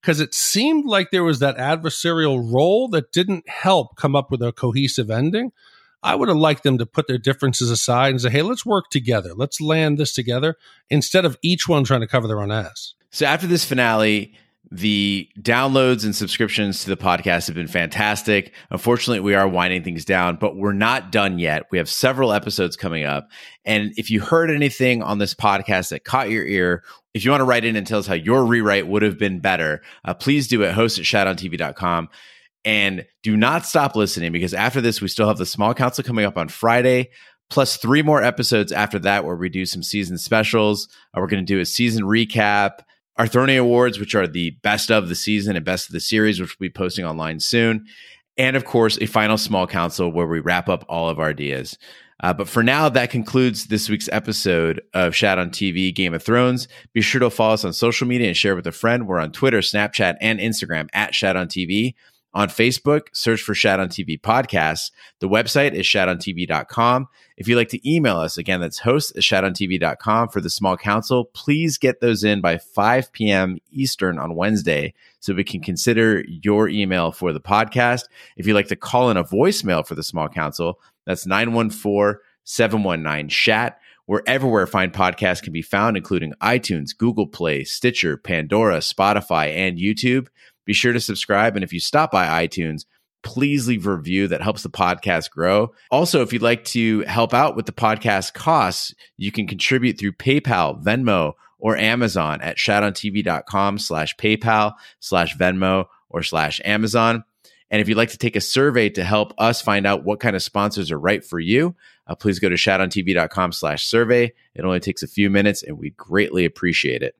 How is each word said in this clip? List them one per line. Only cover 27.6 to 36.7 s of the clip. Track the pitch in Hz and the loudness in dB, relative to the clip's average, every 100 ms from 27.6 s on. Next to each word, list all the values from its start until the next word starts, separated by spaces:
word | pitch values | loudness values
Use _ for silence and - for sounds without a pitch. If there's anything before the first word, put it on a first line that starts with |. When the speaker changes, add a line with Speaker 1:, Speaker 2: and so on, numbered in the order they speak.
Speaker 2:
in | 113 | 2
and | 110 92 | -2 -2
tell | 107 | -4
us | 92 | -2
how | |
your | 87 80 131 | -2 2 2
rewrite | 123 117 104 101 82 | 4 2 4 2 2
would | 101 | 2
have | 104 90 | 2 0
been | 101 92 | -2 0
better, | 95 90 80 76 - - | 0 0 0 -4 -8 -14
uh, | - | -10
please | 90 - 143 131 | -6 0 0 2
do | 120 | 2
it. | 98 | 2
Host | 95 113 104 | 2 0 0
at | |
shadowntv | 80 107 95 87 90 82 | 0 2 0 -2 -6 -6
dot | 80 | -6
com. | - 92 85 80 - - - _ _ | -4 -2 -2 -4 -14 -20 -20 _ _
And | 110 107 101 92 - _ | -2 0 0 -2 -10 _
do | 110 107 | 0 2
not | 117 160 | 2 2
stop | - 165 139 110 | 0 0 2 0
listening, | 101 - 85 | -2 -2 -4
because | 85 90 | -2 -4
after | 92 113 131 | -2 -2 0
this, | 117 107 | 0 0
we | 98 | -4
still | - 107 | 0 0
have | 107 | 0
the | 90 | -4
Small | - 104 | 0 0
Council | 120 127 - | 2 -2 -2
coming | 131 117 101 | -4 0 0
up | 92 | -2
on | 80 | -6
Friday, | - 113 | 0 2